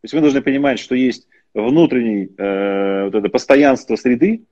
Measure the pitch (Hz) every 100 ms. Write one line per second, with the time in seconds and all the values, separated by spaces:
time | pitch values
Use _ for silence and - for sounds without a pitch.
0 | - 147 151 135 131 139 143 117 - 127
1 | 127 - _ _ _ - 110 151 156 127
2 | 117 104 95 - 101 98 101 98 98 98
3 | 98 107 101 123 - 139 143 127 - 110
4 | 123 123 175 226 _